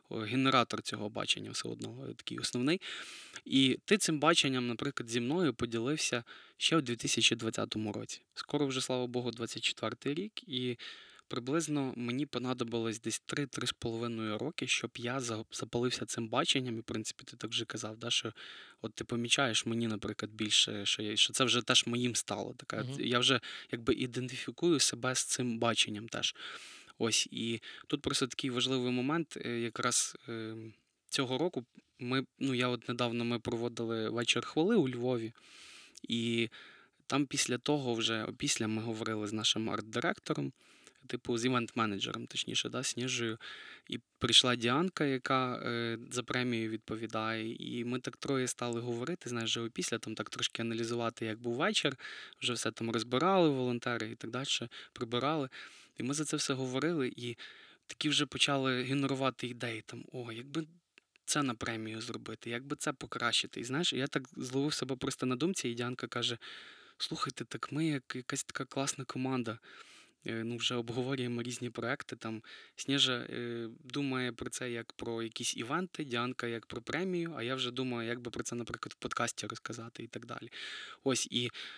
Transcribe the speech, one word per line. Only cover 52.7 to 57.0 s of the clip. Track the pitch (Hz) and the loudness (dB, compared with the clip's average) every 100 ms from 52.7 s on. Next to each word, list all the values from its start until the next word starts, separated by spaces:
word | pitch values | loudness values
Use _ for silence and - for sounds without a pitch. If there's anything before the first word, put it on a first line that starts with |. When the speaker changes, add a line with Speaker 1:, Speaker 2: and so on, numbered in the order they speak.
Speaker 1:
там | - 113 | -2 0
розбирали, | 113 117 127 175 190 165 | 0 2 4 6 8 8
волонтери | 135 123 120 123 117 110 | 6 2 0 0 -2 -2
і | 113 | -6
так | 117 | -6
дальше, | 123 139 - 117 - - | -4 0 -2 -2 -10 -14
прибирали. | - 117 120 135 160 131 - - - - - | -8 -2 0 2 2 -2 -6 -16 -18 -16 -6
І | |
ми | 120 | -2
за | 147 147 | 0 0
це | 151 | 0
все | - | 0
говорили, | 131 131 127 151 165 | 0 0 0 2 2